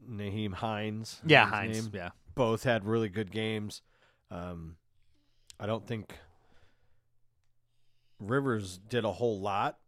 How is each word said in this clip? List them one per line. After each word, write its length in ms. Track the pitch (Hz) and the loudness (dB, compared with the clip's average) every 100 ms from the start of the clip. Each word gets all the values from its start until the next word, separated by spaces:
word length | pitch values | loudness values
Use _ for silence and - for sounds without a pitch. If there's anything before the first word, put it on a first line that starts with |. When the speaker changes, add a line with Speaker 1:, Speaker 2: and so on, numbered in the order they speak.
| - | -12
Speaker 1:
Naheem 460 | 104 101 104 107 | -8 -6 -2 -4
Hines, 640 | 92 113 107 107 107 110 - 160 | -2 -4 -2 -4 -6 -8 -4 8
Speaker 2:
Yeah, 180 | 143 | 10
Speaker 1:
his 60 | 104 | 10
Speaker 2:
Hines, 280 | 107 98 110 | 4 -2 -4
Speaker 1:
name, 60 | 113 | -4
Speaker 2:
yeah. 160 | 104 87 - - | -8 -10 -12 -10
Speaker 1:
both 280 | - 117 113 | 0 2 2
had 220 | 131 113 | 2 0
really 240 | 101 113 110 | 2 0 0
good 220 | 92 101 | -4 -6
games. 520 | 107 110 110 104 - _ _ _ _ - | -4 -4 -4 -6 -10 _ _ _ _ -14
Um, 460 | 90 90 85 82 82 _ _ _ _ _ _ - - | -10 -8 -10 -12 -16 _ _ _ _ _ _ -20 -10
I 80 | 104 | -4
don't 200 | 110 - | -4 -4
think 280 | 113 98 - - - _ - - _ _ - _ _ _ _ _ _ _ _ _ _ _ - | -8 -8 -16 -20 -20 _ -20 -20 _ _ -20 _ _ _ _ _ _ _ _ _ _ _ -12
Rivers 580 | 98 131 139 110 98 92 | -2 0 2 0 -2 -10
did 260 | 107 123 | -4 -2
a 80 | 107 | 0
whole 280 | 92 120 104 | 0 0 0
lot 380 | 98 98 131 - | -2 0 -2 -4